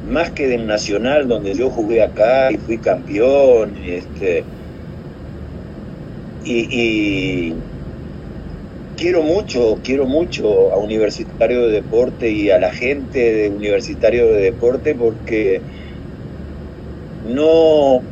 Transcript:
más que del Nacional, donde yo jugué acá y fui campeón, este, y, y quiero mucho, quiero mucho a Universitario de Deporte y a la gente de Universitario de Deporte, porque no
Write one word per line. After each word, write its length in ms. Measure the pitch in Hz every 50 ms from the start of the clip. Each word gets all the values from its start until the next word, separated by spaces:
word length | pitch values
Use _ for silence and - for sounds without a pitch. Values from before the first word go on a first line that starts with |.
| - 113
más 200 | 123 156 175 175
que 180 | - - 143
del 180 | 131 123 117 113
Nacional, 600 | 107 104 107 - - 101 104 113 127 143 151 139
donde 280 | 123 113 104 101 98 95
yo 140 | 101 123 131
jugué 340 | 123 117 107 104 117 113 104
acá 480 | - - 104 104 117 127 135 131 131 113
y 40 |
fui 200 | - - 113 113
campeón, 960 | 110 - - 110 - 85 - 101 101 117 131 139 143 139 131 123 113 107 101 98 90 -
este, 600 | 90 87 85 - - - - 98 92 85 80 - - - - - - - - - - - - - - - - - - - - - - - - - - - - - - - - - - - - - - - - -
y, 220 | - 120 117 113 -
y 800 | 120 120 117 113 110 107 104 101 98 95 92 95 92 90 85 82 80 80 80 - - - - - - - - - - - - - - - - - - - - - - - - - -
quiero 240 | - - 175 185 170 156
mucho, 560 | 151 170 202 - - 139 127 120 110 107 - -
quiero 220 | 117 131 139 139
mucho 680 | 127 139 160 175 170 - - - 107 101 95 95 92
a 60 | 92
Universitario 880 | 101 107 107 110 110 107 101 - - - - - - 113 113 123 123 120
de 60 | 113 107
Deporte 580 | 101 90 - 107 117 127 127 - - 123 113
y 180 | 107 104 101 101
a 80 | 95 90
la 120 | 92 90
gente 600 | - - 120 127 143 143 131 - - 135 120 113 110
de 160 | 107 107 104
Universitario 800 | 101 101 104 104 101 95 - - 101 - 113 110 113 120 120
de 140 | 113 110 104
Deporte, 540 | 98 95 - - 117 120 127 131 - 151 147
porque 680 | 123 120 113 110 - - - 113 107 107 95 95 90 - - - - - - - - - - - - - - - - - - - - - - - - - - - - - - - - -
no 720 | 110 123 139 151 160 160 165 160 160 151 151 143 135 131 127 - -